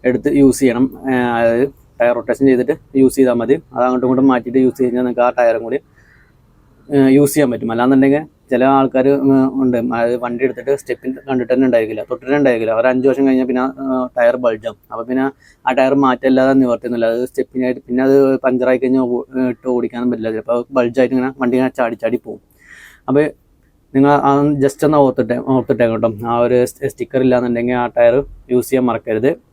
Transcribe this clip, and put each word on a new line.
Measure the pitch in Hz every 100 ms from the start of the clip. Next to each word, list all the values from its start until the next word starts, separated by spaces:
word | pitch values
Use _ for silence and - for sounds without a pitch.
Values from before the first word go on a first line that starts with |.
എടുത്ത് | 127 127 147
യൂസ് | 143 135 123
ചെയ്യണം. | 131 117 131 - 131
ഏ, |
അതായത് | 127 120 117 117 117 139 - _ _
ടയർ | 120
റൊട്ടേഷൻ | 120 113 120 135
ചെയ്തിട്ട് | 127 127 160 _ 139
യൂസ് | 131 139
ചെയ്താൽ | 127
മതി. | 120 113
അത് | 156 - 123
അങ്ങോട്ടും | 123 127 127
ഇങ്ങോട്ടും | 131 135
മാറ്റിയിട്ട് | 123 120 127
യൂസ് | 127 117
കഴിഞ്ഞാൽ | 123 123
നിങ്ങൾക്ക് | 123 120
ആ | 123
ടയറും | 123 117 113
കൂടി, | 113 143 _ _ _ _ _ _ _ _ _ _ -
ഏ, | 143 135
യൂസ് | 135 143
ചെയ്യാൻ | 151 135
പറ്റും. | 120 113
അല്ലാന്നുണ്ടെങ്കിൽ | 113 123 135 135 143 156 _ _
ചില | 123
ആൾക്കാർ, | 131 135 135 131 131
ഉം, | 139 135 135 131 131
ഉണ്ട്, | 127 120
അതായത് | 123 117 117 120
വണ്ടി | 120 120
എടുത്തിട്ട് | 131 123 120 143
സ്റ്റെപ്പിൻ | - 123 127 131 -
കണ്ടിട്ട് | 131 120
തന്നെ | 127 131
ഉണ്ടായിരിക്കില്ല, | 117 110 110 -
തൊട്ടിട്ട് | 123 127
ഉണ്ടായിരിക്കില്ല. | 147 135 117 113 113
ഒരു | 123
അഞ്ച് | 127 135
വർഷം | 131 139
കഴിഞ്ഞാൽ | 131 127
പിന്നെ, | 127
ആ, | 131 135 135 127 127 -
ടയർ | 120 123
ബൾജാവും. | 123 110 113 107 _
അപ്പൊ | 113
പിന്നെ | 117 127 135 - _ _ -
ആ |
ടയർ | 127 131
മാറ്റല്ലാതെ | 139 135 123 131 131 131
നിവർത്തിയൊന്നുമില്ല. | 135 127 117 120 120 113
അത് | 117
സ്റ്റെപ്പിനായിട്ട് | 127 - 139 131 127 123
പിന്നെ | - 123
അത് | 131 139 135 135
പഞ്ചറായി | 131 127 127 127
കഴിഞ്ഞാൽ | 131 131
ഓ-, | 127 123 - 131 127
ഇട്ട് | 120 131
ഓടിക്കാനും | 123 - 120 123
പറ്റില്ല. | 117 113
ചിലപ്പോൾ | 110 - 120 120
ബൾജായിട്ട് | 135 120 120 127
ഇങ്ങനെ | 131 127 135
വണ്ടി | 127 127
ഇങ്ങനെ | 131 -
ചാടി | 117
ചാടി | 113 113 120
പോകും. | - 107 _ _ _ - - _ -
അപ്പൊ | 135 151 - _ _ _ _ _
നിങ്ങൾ | 135 139
ആ | 143 139 143
just | 147 147 139 -
ഒന്ന് | 147 151
ഓർത്തിട്ടെ, | 139 127 113 123 123
ഓർത്തിട്ടേ | 131 117 117 120
കേട്ടോ. | 113 117 104 117
ആ | 120
ഒരു | 120 123
സ്-, | 127 - 139
സ്റ്റിക്കർ | - 120 131
ഇല്ലാന്നുണ്ടെങ്കിൽ | 127 123 123 117 120
ആ | 123 120
ടയർ | 120 120 127 143 - -
യൂസ് | 123 120
ചെയ്യാൻ | 131
മറക്കരുത്. | 123 113 120 110 127 170 _